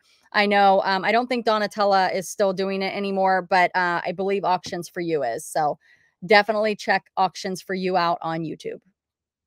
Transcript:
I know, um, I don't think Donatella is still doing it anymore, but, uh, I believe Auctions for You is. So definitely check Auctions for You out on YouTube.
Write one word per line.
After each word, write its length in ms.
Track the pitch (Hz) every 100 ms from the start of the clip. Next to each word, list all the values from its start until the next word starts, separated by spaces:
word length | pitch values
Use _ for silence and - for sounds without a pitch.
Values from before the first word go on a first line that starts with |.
| _ _ _
I 160 | - 208
know, 340 | 202 196 190
um, 220 | - 190 185
I 60 |
don't 160 | 220 247
think 180 | 247 226
Donatella 640 | 214 202 - 202 190 185
is 160 | 170 180
still 240 | - 202
doing 300 | 185 190 196
it 140 | 190 -
anymore, 480 | 202 196 190 185 180
but, 220 | 190 175 185
uh, 260 | 180 170
I 100 | -
believe 300 | 180 196 202
Auctions 460 | 170 180 - 180 170
for 100 | -
You 220 | 170 156
is. 240 | 123 117 -
So 320 | 170 151 151 _ _ _ _ 175
definitely 500 | 208 202 208 214 208
check 280 | - 196 - -
Auctions 440 | 185 - 196 185
for 140 | - 190
You 220 | 185 185
out 200 | 170 170
on 180 | 160 165
YouTube. 400 | 160 - - - _ _ _ _ _ _